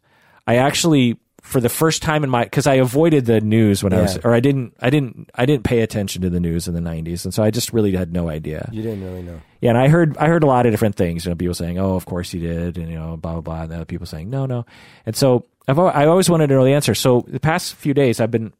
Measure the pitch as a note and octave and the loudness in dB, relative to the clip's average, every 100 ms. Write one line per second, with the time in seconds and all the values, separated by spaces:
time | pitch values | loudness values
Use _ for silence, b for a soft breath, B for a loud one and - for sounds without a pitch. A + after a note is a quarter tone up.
0 | b b b b b A#2+ C3+ - F3 D3 | b b b b b 2 2 2 2 4
1 | B2 A2 _ _ - C3+ A#2 - D#3+ D#3 | 2 -2 _ _ -6 -2 0 0 0 0
2 | - D3+ C#3+ B2 A2+ - C#3 C3 B2+ C3 | -2 -2 0 0 0 0 2 2 2 2
3 | E3 D3+ A#2 A2 G#2+ A2 G#2+ G2 G2+ F#2 | 2 4 4 2 2 2 4 2 2 2
4 | G2+ F#2+ A#2 A#2 C3+ C#3 A#2+ - A#2+ D3+ | 0 0 2 2 2 0 -4 -6 0 0
5 | C3 - G#2 - B2+ D3 G#2 A#2+ A2 A2 | 0 -8 -10 -2 0 0 0 0 0 -2
6 | G2 - F2+ F2 E2+ E2 E2+ E2+ E2+ E2 | -4 -4 -2 -2 -2 -2 -4 -6 -6 -8
7 | D#2+ E2+ F#2+ F2+ G#2+ A2 - A#2 G#2 F#2 | -8 -8 -6 -2 0 0 -2 0 0 0
8 | F2 F2 E2+ D#2 D2+ D#2 - A2 A2 G#2 | -2 -4 -4 -6 -8 -10 -10 -10 -8 -8
9 | F#2 F2+ F2 D#2+ - _ A#2+ A#2 C3+ E3 | -10 -12 -14 -16 -20 _ 2 4 4 4
10 | E3 - D#3 E3+ D3+ B2 A#2+ G#2 A2 G2 | 4 2 2 4 4 4 2 2 0 0
11 | F2+ E2+ F2+ E2+ F2 F2 E2+ F2 F#2+ F#2 | -2 -2 -6 -4 -4 -4 -4 -2 -2 -2
12 | - F2+ F2 F2+ E2 E2+ F2 F2 E2 E2 | -4 -8 -8 -8 -6 -4 -6 -8 -10 -10
13 | D#2+ E2 E2 E2 E2 E2 D#2+ E2 D#2+ E2+ | -10 -10 -8 -8 -8 -10 -10 -10 -10 -10
14 | E2+ D#2 F2+ C3+ C3+ B2 A#2 B B B | -10 -12 -8 -6 -6 -6 -8 B B B
15 | B A2 C3+ B2 - _ - C#3 E3+ C#3 | B 0 2 2 0 _ -2 2 2 4
16 | D3 F3 F3 E3 D3+ C3+ C3 C#3+ C#3 G#2 | 4 4 4 2 4 4 4 2 0 0
17 | C3+ B2 - C3+ D#3+ E3+ - - D3+ C#3 | 2 2 0 -4 -2 -2 -4 -6 -2 2
18 | C3+ A2+ A2+ A2+ A2 - | 2 2 0 -2 -4 -12